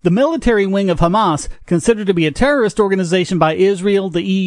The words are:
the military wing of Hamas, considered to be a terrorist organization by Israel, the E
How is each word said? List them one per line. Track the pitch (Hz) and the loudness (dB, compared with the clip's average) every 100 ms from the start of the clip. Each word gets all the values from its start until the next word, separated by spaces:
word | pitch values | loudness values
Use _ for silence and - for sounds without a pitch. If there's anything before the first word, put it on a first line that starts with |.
the | 175 | 0
military | 190 285 320 247 214 196 | 2 2 0 0 0 0
wing | 196 196 | 0 0
of | 160 | 0
Hamas, | 170 208 202 147 - - - | 2 2 0 -2 -6 -12 -4
considered | 170 233 220 196 | 0 0 0 0
to | |
be | 175 156 | 0 -2
a | |
terrorist | 143 262 285 214 - | 0 0 2 0 0
organization | 202 190 170 185 175 185 | 0 0 0 -2 0 0
by | 160 | 0
Israel, | 160 190 196 196 196 190 | 2 0 0 0 0 -2
the | 170 | -4
E | 190 190 | -2 -2